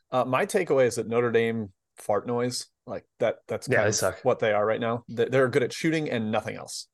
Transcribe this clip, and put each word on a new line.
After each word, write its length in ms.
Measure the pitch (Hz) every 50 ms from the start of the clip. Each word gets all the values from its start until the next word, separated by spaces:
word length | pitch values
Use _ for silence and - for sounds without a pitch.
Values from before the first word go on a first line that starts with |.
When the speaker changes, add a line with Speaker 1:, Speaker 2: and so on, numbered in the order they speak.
| _ _
Speaker 1:
Uh, 160 | - 127 120
my 180 | 127 127 143 208
takeaway 400 | 196 - 196 175 - 139 135 127
is 120 | 117 117
that 120 | 117 104 104
Notre 240 | 117 120 123 120
Dame 400 | 113 113 117 113 113 113 107 101 - _ _ _ _
fart 300 | - - - 104 101 -
noise, 400 | 120 120 120 123 127 123 - - - _ _ _
like, 200 | 127 101 85 - _ _ -
that, 180 | 120 107 - - _ -
that's 180 | 113 107 -
Speaker 2:
Yeah, 100 | - 120
Speaker 1:
kind 100 | 110 104
Speaker 2:
they 20 | 107
Speaker 1:
of 60 | 101
Speaker 2:
suck. 260 | - 101 95 92 - -
Speaker 1:
what 160 | 127 113 -
they 120 | 120 110
are 140 | 104 104 104
right 140 | 110 110 113
now. 240 | 117 117 120 123 - -
They, 160 | 117 117 117
they're 240 | 117 127 135 131 123
good 140 | 123 139
at 100 | 123 113
shooting 380 | - - - 165 160 160 151 -
and 200 | 120 113 107 107
nothing 240 | 113 107 - 110 104
else. 340 | 95 - - - - - -